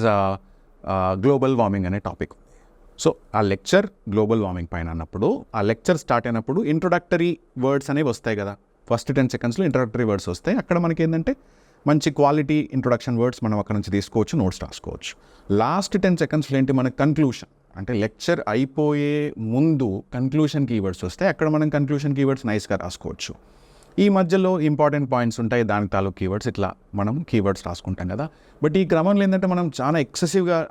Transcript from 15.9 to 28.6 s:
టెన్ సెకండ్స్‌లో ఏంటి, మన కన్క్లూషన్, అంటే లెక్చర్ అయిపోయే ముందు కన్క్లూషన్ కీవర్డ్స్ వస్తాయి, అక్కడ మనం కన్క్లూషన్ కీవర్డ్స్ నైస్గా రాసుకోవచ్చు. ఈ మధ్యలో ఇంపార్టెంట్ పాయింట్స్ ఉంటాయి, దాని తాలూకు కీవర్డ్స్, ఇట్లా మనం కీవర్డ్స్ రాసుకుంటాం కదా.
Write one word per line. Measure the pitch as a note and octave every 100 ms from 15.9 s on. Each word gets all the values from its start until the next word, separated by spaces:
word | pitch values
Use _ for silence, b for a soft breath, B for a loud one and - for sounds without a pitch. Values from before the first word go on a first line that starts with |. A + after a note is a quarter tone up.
| G#3
టెన్ | F#3+ F3
సెకండ్స్‌లో | C#3+ D#3 C#3+ C#3
ఏంటి, | C3+
మన | C3 B2+
కన్క్లూషన్, | - C#3 D#3 D3 A2+ - _ _ -
అంటే | F#2+
లెక్చర్ | A#2+ G#2+ - - E3+ -
అయిపోయే | A2 C3+ C#3 D3+ D3 D3 D3 D3 -
ముందు | A2 A#2+ D#3+ D3+ B2 G2 -
కన్క్లూషన్ | B2 C3 D3 D3+ D3+ C3+
కీవర్డ్స్ | A2+ G2 F#2
వస్తాయి, | F2+ - F#3
అక్కడ | D#3 D#3
మనం | D#3 D#3
కన్క్లూషన్ | D3 C#3 C#3+ D3 C#3
కీవర్డ్స్ | C#3 C3 A#2
నైస్గా | G#2+ - G2
రాసుకోవచ్చు. | F2 - E2+ - - - - b b b b b
ఈ | G3+
మధ్యలో | G3 F3+ F#3+ F#3 F#3
ఇంపార్టెంట్ | D3+ D3 D3 D3 C3+
పాయింట్స్ | B2+ A#2+ A2
ఉంటాయి, | A2+ B2
దాని | A2 G#2 G2+
తాలూకు | G2+ F#2+
కీవర్డ్స్, | F2+ F#2 G2+ A#2+
ఇట్లా | G2+ F#2+ - _
మనం | G2+ G2+ C3
కీవర్డ్స్ | E3+ A#2 G2 F#2 -
రాసుకుంటాం | E2+ - F#2 F2+
కదా. | G2+ D#3 b b b